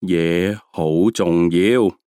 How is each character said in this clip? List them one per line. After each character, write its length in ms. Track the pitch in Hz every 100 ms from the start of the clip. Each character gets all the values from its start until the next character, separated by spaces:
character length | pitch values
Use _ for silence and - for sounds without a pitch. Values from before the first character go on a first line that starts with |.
嘢 580 | 92 85 82 87 95 104 _
好 380 | - 80 80 104
重 400 | 110 87 85 85
要？ 460 | 85 98 123 101 -